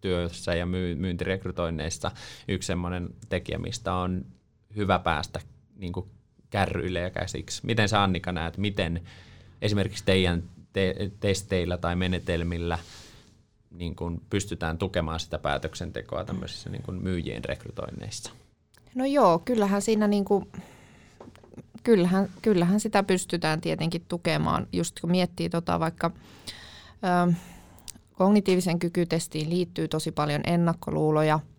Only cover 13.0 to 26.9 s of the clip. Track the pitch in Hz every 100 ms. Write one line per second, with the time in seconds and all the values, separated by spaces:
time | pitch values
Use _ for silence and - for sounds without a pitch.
13 | - - - _ _ _ _ 87 87 80
14 | 85 85 - 101 95 85 82 82 95 90
15 | 80 80 - 76 73 71 - - 87 -
16 | - - - - - - - - - 92
17 | 92 90 - 55 - 67 - - - -
18 | - - - - - _ _ _ - 254
19 | 269 277 214 170 - 240 202 202 196 214
20 | 214 202 196 202 190 - - - - -
21 | - - - - - - - - - 220
22 | 175 185 196 - - 190 175 202 214 208
23 | 202 185 - 175 160 156 170 156 160 170
24 | - 175 170 151 160 - - 175 170 -
25 | 170 180 180 175 170 170 170 170 165 -
26 | 165 - - - - - - - -